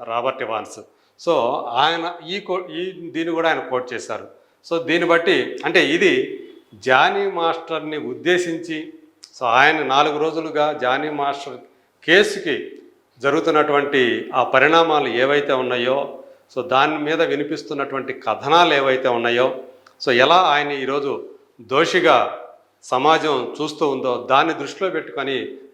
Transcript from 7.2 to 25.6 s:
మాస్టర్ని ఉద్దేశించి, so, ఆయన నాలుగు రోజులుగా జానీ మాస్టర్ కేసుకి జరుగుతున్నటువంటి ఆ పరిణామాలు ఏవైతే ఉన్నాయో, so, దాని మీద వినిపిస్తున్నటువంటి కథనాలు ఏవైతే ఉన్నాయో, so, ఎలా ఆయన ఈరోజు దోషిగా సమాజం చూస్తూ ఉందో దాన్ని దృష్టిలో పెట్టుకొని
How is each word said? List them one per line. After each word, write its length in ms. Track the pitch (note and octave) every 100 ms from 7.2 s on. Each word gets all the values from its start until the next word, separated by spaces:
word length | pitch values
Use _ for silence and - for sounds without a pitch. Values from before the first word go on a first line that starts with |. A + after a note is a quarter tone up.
| G3
మాస్టర్ని 680 | F3 E3 E3 - D#3+ D3+ D3+
ఉద్దేశించి, 960 | A#2+ C#3 F3+ F3+ F3 E3 D#3+ D#3 D#3+ - _ _ - -
so, 40 |
ఆయన 400 | B2 A#2+ D3 D#3
నాలుగు 340 | C3 C#3 D3+ D3
రోజులుగా 540 | D#3+ D#3+ D#3+ D3 D3+
జానీ 360 | C#3 B2 C#3 D3+
మాస్టర్ 480 | D3 C#3+ C3+ C#3 B2 - _ _ _
కేసుకి 680 | - F#3 G#3 - E3+ A2 - - - _ _ _
జరుగుతున్నటువంటి 1080 | C#3 D#3+ E3 D3+ D3 C#3+ C#3 C#3 B2 A2 -
ఆ 100 | C3
పరిణామాలు 640 | C#3+ C3 D3 E3 E3 D3+ C3
ఏవైతే 460 | A2+ C3+ D3 C#3+
ఉన్నాయో, 640 | C3 B2 B2 B2 C#3 C#3 - - - _ C3
so, 100 | -
దాని 300 | C3 D3+ D#3
మీద 240 | D3 D#3+
వినిపిస్తున్నటువంటి 920 | D3+ C#3+ C#3+ D3+ - C#3+ C#3 C3+ B2+
కథనాలు 600 | B2+ A2+ A2 C3+ E3 E3
ఏవైతే 340 | C#3+ C3+ C3 C3
ఉన్నాయో, 400 | A#2 A#2 A#2+ C3 - - - _ _
so, 100 | C#3+
ఎలా 240 | A#2+ C#3 F3
ఆయన 360 | F3 D3 D3
ఈరోజు 580 | C#3 C3 C#3+ C#3 G#2 - - _ -
దోషిగా 560 | A#2 C3+ E3 F3+ D#3 B2 G2+ - - - _ _
సమాజం 720 | - B2+ D3 D#3+ D3+ C3+ A#2 A#2
చూస్తూ 280 | D3+ D3+ D3+
ఉందో 380 | C3 B2+ B2 C3+
దాన్ని 240 | C3+ D#3+
దృష్టిలో 360 | D#3 C#3 - F#3+
పెట్టుకొని 580 | D#3 - C#3 C3+ B2+ G#2+ -